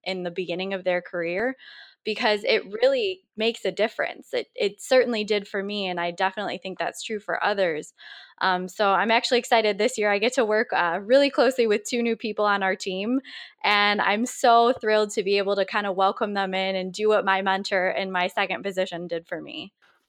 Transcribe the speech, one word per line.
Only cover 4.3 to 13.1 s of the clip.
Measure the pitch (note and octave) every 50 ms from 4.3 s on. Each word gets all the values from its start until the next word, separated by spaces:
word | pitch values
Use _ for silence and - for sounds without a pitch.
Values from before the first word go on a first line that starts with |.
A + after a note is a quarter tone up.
| -
It, | B2 - - -
it | - G#3 G3+ G3+ -
certainly | - - C4 C4 B3 A#3 A#3+ G#3+ G#3+
did | G3+ G#3+ G#3 G3+
for | - - G3+ G3
me, | G3+ G#3 G#3 G3
and | F#3 F3+ F3
I | E3+ F3
definitely | F3 - F#3+ F#3+ G3 G#3+ G3+ D#3+ B2
think | F#3+ - F#3+ F3+
that's | - E3+ E3 - - -
true | - A3 G#3
for | - - E3 - -
others. | F#3+ G#3 G3 F#3+ F3 D#3 D3+ F3 - - - - - - - - - _ -
Um, | - F#3 F#3 F3+ F3+
so | F#3 - - G#3+ G3
I'm | G3 F3 G3 A3+
actually | A3+ A#3 A#3+ - C4 B3
excited | A#3 - B3 A3+ G#3+ G#3+ G3+
this | F#3+ G#3 - -
year. | - G#3 G#3
I | G3+ G3+
get | G3+ B3+ -
to | C#4+ A#3
work, | G#3 G#3+ G#3+ A#3+ - -
uh, | - F3 E3+ E3 F#3+
really | G3 G3+ B3 C#4 C#4+ C#4
closely | - - B3+ B3+ C4 C4 A#3
with | A3 G#3 G#3 -
two | - - A#3+ A#3+
new | A#3 A3+
people | G#3+ - A3 G#3 - G#3
on | G#3 G3+ G3 G3
our | F#3+ F#3+
team, | F#3+ - G3+ F#3 F#3 G3 A3